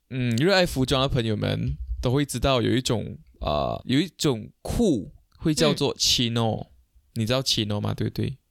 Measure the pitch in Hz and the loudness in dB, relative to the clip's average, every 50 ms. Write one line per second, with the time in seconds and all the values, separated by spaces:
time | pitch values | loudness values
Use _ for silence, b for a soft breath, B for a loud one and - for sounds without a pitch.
0 | _ - 123 131 123 120 117 120 151 190 196 190 180 - - 135 131 - 143 131 | _ -8 -4 -2 0 0 2 2 4 4 4 4 2 2 2 0 0 2 2 2
1 | 135 135 131 127 113 113 107 104 101 101 104 107 113 131 143 - - - - - | 2 2 0 0 0 0 0 0 0 -2 -2 -2 -2 -4 -4 -4 -6 -6 -4 -2
2 | - 123 127 143 147 - - 117 139 139 131 120 110 107 107 131 127 - 120 101 | 0 2 2 2 0 0 -2 -2 0 2 2 2 2 2 2 2 2 0 0 -2
3 | - - - - - - - - - 85 73 73 67 60 55 - - 113 123 147 | -2 -6 -10 -14 -18 -20 -12 -6 -4 -2 0 0 0 0 -2 -4 -2 0 0 0
4 | 196 160 - - - 147 120 110 - - - _ - - - 240 240 185 135 101 | 0 -2 -2 -2 0 0 0 -2 -6 -12 -16 _ -8 -4 0 2 2 2 2 0
5 | - - - - _ _ _ - - 160 151 - 165 147 147 - 143 - - - | -2 -8 -14 -20 _ _ _ -4 -2 0 2 2 2 2 2 2 0 -2 0 0
6 | - - - - 120 113 117 117 113 110 107 - - - - _ _ _ _ _ | 0 0 2 2 2 0 0 0 0 0 -2 -4 -6 -10 -18 _ _ _ _ _
7 | _ _ - 113 110 107 127 135 135 - - 120 107 104 104 104 107 104 104 - | _ _ -4 -2 0 0 0 0 0 0 0 0 0 -2 -2 -2 -2 -4 -2 -2
8 | 104 107 - 110 110 110 135 - _ _ | -4 -4 -4 -4 -4 -4 -6 -10 _ _